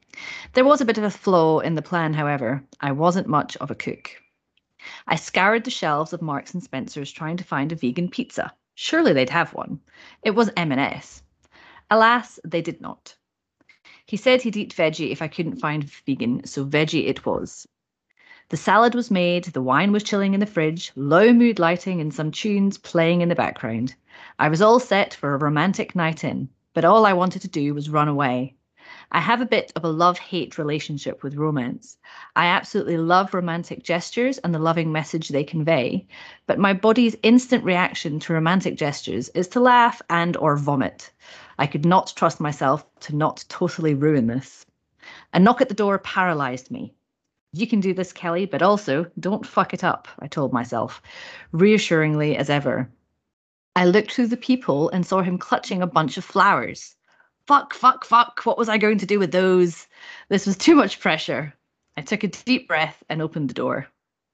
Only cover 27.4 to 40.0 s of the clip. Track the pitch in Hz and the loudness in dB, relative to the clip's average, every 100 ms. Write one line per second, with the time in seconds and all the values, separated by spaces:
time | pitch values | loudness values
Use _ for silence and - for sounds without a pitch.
27.4 | 190 156 143 147 147 151 151 143 135 123 | -8 -4 -4 -4 -2 0 0 0 -2 -2
28.4 | 135 _ _ _ - - - 170 165 240 | -6 _ _ _ -20 -20 -6 -2 0 0
29.4 | 240 208 - 165 165 160 175 175 - 175 | 0 -2 -2 -6 -4 2 2 0 -4 -6
30.4 | 120 - 147 151 - 143 127 - 139 143 | -6 -6 -4 -4 -6 -8 -8 -10 -8 -4
31.4 | 156 143 120 - - - - - - - | -2 -2 -4 -8 -16 -20 -20 -20 -6 0
32.4 | 175 185 - 202 - 165 165 185 196 185 | 2 0 -2 -4 -2 -2 2 2 2 -2
33.4 | 170 170 - - - 170 - 233 254 262 | -4 -6 -8 -10 -4 -4 -4 -2 -2 -2
34.4 | 180 160 160 165 160 156 151 165 - 143 | -4 0 0 0 0 -4 -4 -6 -4 -4
35.4 | 151 160 156 151 - 190 - - - - | -2 -2 0 0 0 -4 -8 -20 -20 -8
36.4 | - 196 196 190 220 226 233 220 220 247 | -4 2 2 2 2 4 2 2 4 4
37.4 | 254 247 185 180 180 - 160 151 - 160 | 4 0 2 0 0 -4 -6 -6 -2 0
38.4 | 160 185 175 - 147 - - 104 127 - | 2 2 0 -4 -4 -6 -6 -8 -6 -4
39.4 | - 247 247 247 233 - | -2 2 4 6 4 0